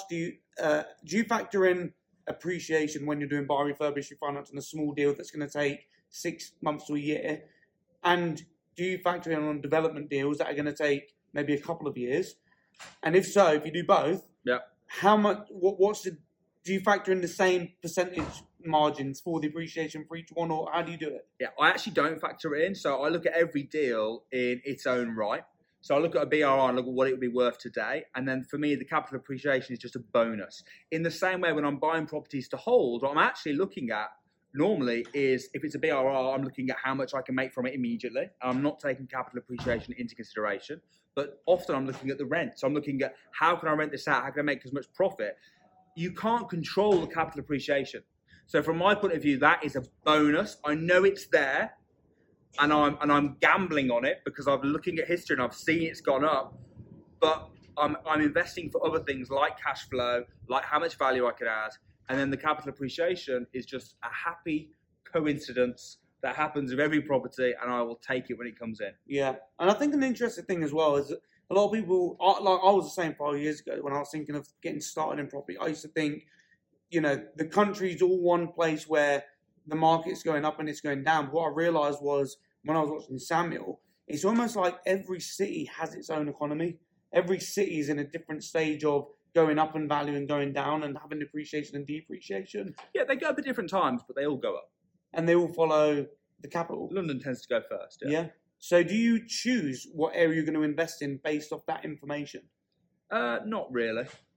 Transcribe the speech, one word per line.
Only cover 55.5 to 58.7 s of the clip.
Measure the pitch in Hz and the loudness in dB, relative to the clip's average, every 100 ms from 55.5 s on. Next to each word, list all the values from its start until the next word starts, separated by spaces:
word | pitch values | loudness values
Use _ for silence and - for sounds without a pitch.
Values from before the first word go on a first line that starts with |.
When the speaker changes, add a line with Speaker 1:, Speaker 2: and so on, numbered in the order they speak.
Speaker 2:
seen | - - 165 | -2 0 0
it's | 165 160 | 0 -2
gone | - 135 | 0 2
up, | 151 139 - - - - - - - _ | 4 2 -2 -10 -20 -20 -20 -20 -20 _
but | 156 156 - - - - | 4 4 -4 -20 -12 -2
I'm, | 147 151 160 | 0 0 0
I'm | 151 | 2
investing | 147 156 175 - 151 | 2 2 0 -4 -4